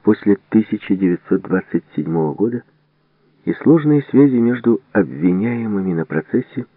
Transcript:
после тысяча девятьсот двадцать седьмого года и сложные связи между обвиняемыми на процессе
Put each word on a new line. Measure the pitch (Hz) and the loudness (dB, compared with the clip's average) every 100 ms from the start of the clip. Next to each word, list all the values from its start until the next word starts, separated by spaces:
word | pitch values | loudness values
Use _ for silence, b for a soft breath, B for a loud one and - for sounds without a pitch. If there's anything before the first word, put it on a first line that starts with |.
после | 104 107 104 101 _ | 0 0 2 0 _
тысяча | 110 107 104 - 95 | -2 0 -8 -4 0
девятьсот | 92 85 - 95 | 0 -2 -2 -4
двадцать | - 92 - 87 _ - | -2 -6 -4 -8 _ -8
седьмого | 78 82 78 | -4 -2 -2
года | 69 110 120 _ _ _ _ _ _ _ _ - | -2 -4 -4 _ _ _ _ _ _ _ _ -8
и | |
сложные | 85 - 160 151 147 - | -2 2 4 4 0 2
связи | 127 143 123 | 4 4 4
между | 117 123 117 113 _ | 0 0 0 0 _
обвиняемыми | - 78 67 90 92 113 120 113 101 95 | -2 -2 -2 0 0 -2 -4 -4 -4 -2
на | 82 78 | -4 -2
процессе | 78 - 117 - - 123 | -6 -2 -4 -4 -12 -14